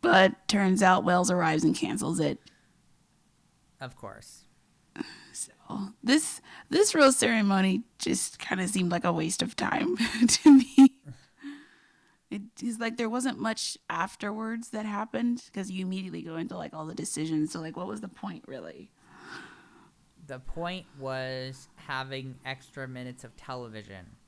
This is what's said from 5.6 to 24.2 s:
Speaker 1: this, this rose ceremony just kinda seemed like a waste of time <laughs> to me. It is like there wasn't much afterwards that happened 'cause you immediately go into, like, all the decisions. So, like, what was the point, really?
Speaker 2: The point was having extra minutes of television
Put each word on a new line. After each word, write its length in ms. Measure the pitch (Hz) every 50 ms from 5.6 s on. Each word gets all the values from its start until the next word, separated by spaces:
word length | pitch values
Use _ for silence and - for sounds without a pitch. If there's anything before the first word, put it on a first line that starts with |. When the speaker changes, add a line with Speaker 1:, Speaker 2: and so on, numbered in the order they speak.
| _ - - 208 196 196 214 _ -
Speaker 1:
this, 380 | 233 262 311 311 - - - _ - - - - _
this 240 | - 330 427 415 -
rose 220 | 320 285 269 262 -
ceremony 680 | - 233 233 220 208 196 196 190 190 190 185 202 240 _ _ _
just 400 | - - - 190 - - - -
kinda 300 | - - - 190 185 185
seemed 240 | - 190 180 175
like 120 | 175 175 -
a 60 | 180 170
waste 280 | 165 160 165 185 -
of 140 | - - -
time 420 | - - - - - - 359 359 -
<laughs> 300 | 226 226 - 220 240 233
to 300 | - - - 311 285 269
me. 360 | 247 - - - 269 269 - _ _ 147 127 - - _ _ _ - 285 285 285 - _ _ _ _ _ _ _ _ _ _ _ _ _
It 120 | - 202 202 220 _ -
is 180 | - 233 226 220
like 180 | 233 226 226 240
there 120 | 233 220
wasn't 300 | 226 247 254 269 - -
much 380 | 202 220 220 - - - - - _ _
afterwards 800 | - 165 175 196 - - - 208 214 214 220 220 226 233 233 -
that 160 | - 214 214
happened 580 | 214 208 202 214 226 - 226 233 240 240 240 - - _
'cause 180 | 196 190 202
you 120 | 185 185 185
immediately 360 | 185 190 190 190 185 - -
go 140 | - 165 165
into, 200 | 160 165 - 185
like, 180 | 180 170 - -
all 100 | 156 156
the 80 | 156 170
decisions. 580 | - 160 - - 151 156 160 160 156 151 156
So, 80 | - 165
like, 160 | 160 160 165
what 120 | 175 180 190
was 140 | 214 214
the 60 | 214 190
point, 360 | - - - 196 175 - - -
really? 440 | 135 127 85 82 - - - - _ _ _ - - - - - - - - - - - - - - - - _ _ _ _ _ _ _ - 143
Speaker 2:
The 100 | 135 127
point 460 | 131 - - 165 170 170 185 185 170 - - 143
was 720 | 135 131 131 131 131 131 127 131 131 131 131 131 - _ _
having 600 | - - - 143 131 135 135 135 135 135 131 127 127 -
extra 420 | 131 131 131 - - _ 143 135 131
minutes 360 | 127 127 127 127 123 123 -
of 120 | 123 -
television 800 | - - - 131 127 123 117 107 110 104 - 98 95 90 - - _